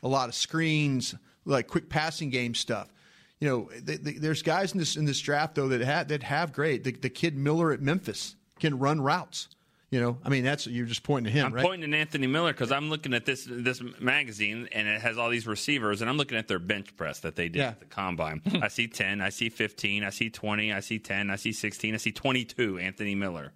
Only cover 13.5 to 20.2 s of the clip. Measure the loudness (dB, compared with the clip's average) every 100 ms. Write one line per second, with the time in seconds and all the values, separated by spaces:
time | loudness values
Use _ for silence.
13.5 | -2 0 0 -6 -2 2 2 0 -2 -2
14.5 | -2 -6 -2 0 2 0 0 2 2 0
15.5 | -4 0 2 2 2 0 0 0 -2 0
16.5 | -2 0 -4 -4 -6 -6 -4 -6 -2 -2
17.5 | 0 -2 -4 -12 -2 -2 0 -2 -2 -2
18.5 | 0 -2 0 -4 0 0 0 -2 -2 -4
19.5 | -2 -4 -2 -2 0 -2 -2